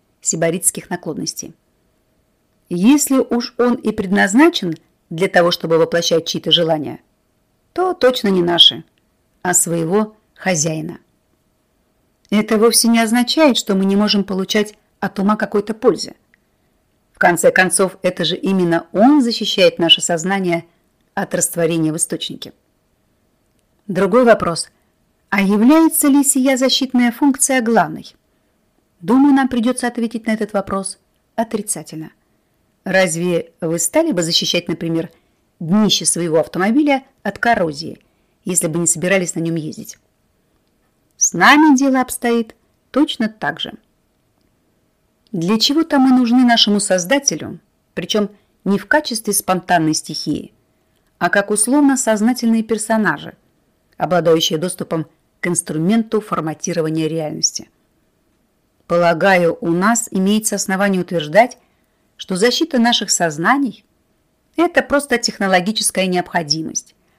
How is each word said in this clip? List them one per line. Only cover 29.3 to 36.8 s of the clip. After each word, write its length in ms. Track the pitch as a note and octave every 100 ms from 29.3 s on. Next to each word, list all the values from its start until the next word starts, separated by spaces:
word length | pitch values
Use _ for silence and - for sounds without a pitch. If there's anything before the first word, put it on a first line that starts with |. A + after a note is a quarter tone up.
| C4+
нам 120 | C4
придется 400 | B3 A3+ B3+ A#3+
ответить 380 | A#3+ A3+ A3+ A3
на 60 |
этот 220 | A3 G#3
вопрос 440 | G3+ G3 G3 F#3+ - _ _ _ -
отрицательно. 720 | A3+ A3+ G3+ D#3+ D#3+ D#3 D#3 _ _ _ _ _ _ _
Разве 680 | - F#3 F#3 D#3+ F3+ E3+ - _
вы 180 | D#3+ E3+
стали 320 | - D4+ E4
бы 100 | F3+
защищать, 460 | E3 - E3+ F3 F3
например, 440 | D#3+ E3 E3 E3 _ _ _ _ -
днище 460 | D#3+ G#3 G#3 - E3
своего 340 | F3 E3+ D#3
автомобиля 640 | - - G3 B3+